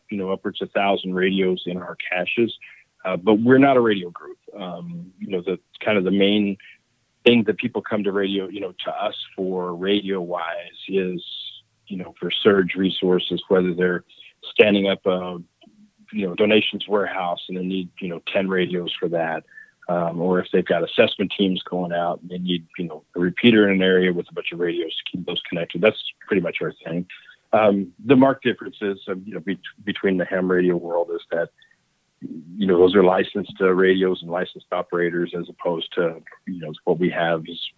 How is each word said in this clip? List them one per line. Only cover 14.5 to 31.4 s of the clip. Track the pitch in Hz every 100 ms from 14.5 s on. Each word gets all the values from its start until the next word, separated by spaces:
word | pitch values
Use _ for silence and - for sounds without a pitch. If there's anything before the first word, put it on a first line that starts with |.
standing | - 107 101 98
up | 95 95
a, | 92 90 87 87 _ - _ _ _ _
you | 107 92
know, |
donations | 85 104 110 - 98 -
warehouse | 101 90 95 87 87 -
and | 92
they |
need, | 92 95 87 -
you | 92
know, | 82 -
ten | 104 95
radios | 92 87 90 85 -
for | 90
that. | 82 80 80 - - - _ -
Um, | 87 85 82
or | 90 90
if | 90
they've | 92 90
got | 85
assessment | 82 - 110 - 95 -
teams | 98 92
going | - 92 90
out | 85 87 85
and | 87
they | 90
need, | 90 87 82 -
you | 85
know, | - - 87
a |
repeater | 90 - 120 110 101
in | 95
an |
area | 95 92 92
with | 87 -
a |
bunch | 82 -
of | 85
radios | 87 87 80 -
to | -
keep | 92 85
those | 90 -
connected. | 87 85 87
That's | 107 - - - -
pretty | 101
much | 87 -
our | 82 - -
thing. | 85 90 - - - _
Um, | 110 107 101 90 - 110
the | 131
marked | 135 131
differences, | 123 - 110 - 101 98 -
um, | 95 98
you |
know, | 95
be-, | 95 92 - -
between | 101 - 98 92
the |
ham | 87 95 92
radio | 90 90 87
world | 85 85 85
is | 85 -
that, | 82